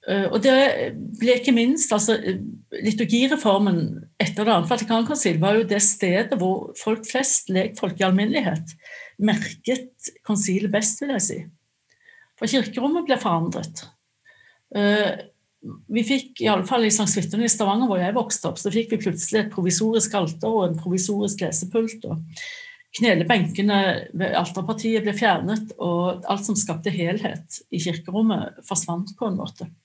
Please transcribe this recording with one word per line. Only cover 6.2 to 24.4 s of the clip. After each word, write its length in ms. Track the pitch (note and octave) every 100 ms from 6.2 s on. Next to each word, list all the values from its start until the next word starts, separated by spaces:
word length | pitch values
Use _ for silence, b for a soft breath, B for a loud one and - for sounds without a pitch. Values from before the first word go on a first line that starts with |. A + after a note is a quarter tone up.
| A#3+ B3
hvor 320 | F#3 F#3+ - -
folk 300 | - A3 A3
flest, 420 | B3+ C4 - -
lekfolk 480 | F#3 A3 - F#3+ -
i 80 | F#3+
alminnelighet, 720 | F#3 G#3+ D4+ G3+ D#3+ - - B B B B
merket 920 | G#3 - - - - B3+ - _ - - -
konsilet 420 | G#3 - F#3 G3+
best, 300 | G3+ G#3+ -
vil 140 | C#4+ A#3+
jeg 100 | -
si. 140 | - D#3+ _ _ _ _ b b b b _
For 160 | A#3
kirkerommet 560 | C4+ - - C4+ E4+ E4
ble 100 | B3+
forandret. 680 | A3 E3+ E3 E3+ E3 - - _ _ _ b b b b _ G#3
Eh, 400 | G3+ G#3 G3+ - - _ _ _ - - -
vi 160 | A3
fikk, 360 | A3 C4+ - -
i 80 | A3+
alle 160 | G3+ F#3+
fall 200 | B3 A3
i 60 |
Sankt 200 | G#3 G3+
Svithun 300 | G#3 E3 G#3
i 60 | A#3
Stavanger, 380 | - G3+ G#3 B3+
hvor 100 | F#3+
jeg 140 | F3+ A#3
vokste 340 | A#3+ - -
opp, 100 | F3
så 120 | -
fikk 200 | G#3 A3+
vi 60 | A3
plutselig 400 | G3 D#3+ - G#3+
et 100 | G#3
provisorisk 640 | - F3+ F3+ A3 A3+ A3 G3+
alter 340 | D#3+ D#3+ G#3+
og 120 | A3+ F3+
en 120 | D#3+
provisorisk 640 | E3+ F#3 F3+ G3+ G3+ -
lesepult, 640 | E3+ E3+ F#3 A3+ A3+ - -
og 120 | D#3+ - B B B B B B -
knelebenkene 840 | A#3 F3 E3 A3+ D#3+ - G3+ G3+ F#3+ - - E3+
ved 200 | F#3+
alterpartiet 680 | -